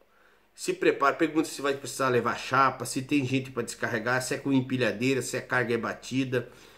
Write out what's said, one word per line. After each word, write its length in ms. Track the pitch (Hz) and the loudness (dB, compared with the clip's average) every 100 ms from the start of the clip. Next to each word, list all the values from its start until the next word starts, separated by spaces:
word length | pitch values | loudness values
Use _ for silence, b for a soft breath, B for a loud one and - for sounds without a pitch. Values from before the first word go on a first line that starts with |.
| b b b b b | b b b b b
Se 200 | - - | -8 -6
prepara, 420 | 175 175 - 139 131 | 2 2 4 2 4
pergunta 320 | 160 151 - | 2 2 0
se 140 | - | -2
vai 120 | 139 | -2
precisar 360 | 135 127 - 135 | -2 -4 -2 2
levar 280 | 123 113 107 | 2 2 -2
chapa, 480 | - 131 135 123 123 | 0 4 4 2 -4
se 160 | 139 | -6
tem 240 | 131 147 131 | 0 0 2
gente 240 | 135 131 | -2 -2
pra 140 | - | -6
descarregar, 580 | 113 - 113 117 110 127 | -6 -6 -4 -2 0 -2
se 140 | 127 143 | -2 -4
é 20 | |
com 160 | 139 | 2
empilhadeira, 680 | 135 127 127 113 101 127 127 | 2 2 0 0 0 0 0
se 140 | 127 127 | -2 -6
a 60 | |
carga 320 | - 127 117 | -2 0 0
é 40 | 117 | 0
batida. 720 | 107 95 - 127 135 127 - B B | -2 -6 -4 -2 0 -2 -4 B B